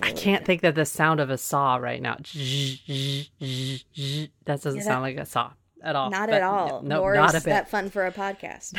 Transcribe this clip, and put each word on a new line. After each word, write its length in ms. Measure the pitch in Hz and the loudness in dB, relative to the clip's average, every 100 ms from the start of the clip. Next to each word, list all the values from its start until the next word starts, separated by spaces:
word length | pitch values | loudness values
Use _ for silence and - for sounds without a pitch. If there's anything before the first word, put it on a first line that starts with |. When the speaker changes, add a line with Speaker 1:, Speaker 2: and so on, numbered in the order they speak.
Speaker 1:
I 40 | - | -4
Speaker 2:
really 100 | - | -2
Speaker 1:
can't 200 | 196 196 | 2 2
Speaker 2:
don't. 60 | - | 2
Speaker 1:
think 180 | 175 | 2
of 100 | 175 | 2
the 120 | 156 147 | 2 0
sound 340 | - 160 156 | 2 2 4
of 100 | 135 | 0
a 80 | 131 | -2
saw 380 | - 143 139 127 | -2 2 4 2
right 240 | 120 127 | 0 -4
now. 140 | 123 123 | -4 -6
Zzz, 560 | 143 151 131 139 135 131 - | -8 -8 -4 -2 -4 -6 -8
zzz, 440 | 135 139 139 143 _ | -4 -4 -4 -8 _
zzz, 440 | 135 131 131 131 - - | -6 -4 -4 -6 -10 -10
zzz. 320 | 139 147 151 _ - | -6 -6 -6 _ -6
That 140 | 143 | -4
doesn't 140 | 151 139 | -2 -2
Speaker 2:
Yeah, 60 | |
that 20 | |
Speaker 1:
sound 180 | 131 127 | 0 0
like 140 | 131 135 | -2 -6
a 80 | - | -4
saw 260 | 123 123 - _ _ | -4 -4 -8 _ _
at 120 | 160 | -2
all. 160 | 143 131 | 0 0
Speaker 2:
Not 180 | 190 214 | 0 2
Speaker 1:
But 60 | 214 | 2
Speaker 2:
at 60 | |
all. 400 | 185 202 160 135 | 4 2 0 -2
Speaker 1:
no, 140 | 143 156 | -2 0
Speaker 2:
Nor 140 | 190 | 4
Speaker 1:
not 200 | 202 156 | 6 6
Speaker 2:
is 80 | 160 | 6
Speaker 1:
a 20 | |
bit. 60 | 160 | 2
Speaker 2:
that 200 | 156 - | 2 2
fun 200 | 208 196 | -2 -2
for 160 | 208 185 | -2 -2
a 60 | |
podcast. 640 | 202 196 196 - - - | -2 -6 -6 -10 -14 -8